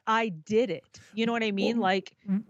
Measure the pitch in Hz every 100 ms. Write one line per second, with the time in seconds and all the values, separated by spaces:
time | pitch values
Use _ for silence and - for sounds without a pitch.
0 | - 220 226 156 175 220 240 - - -
1 | - 208 233 233 220 196 208 233 190 190
2 | - _ 196 196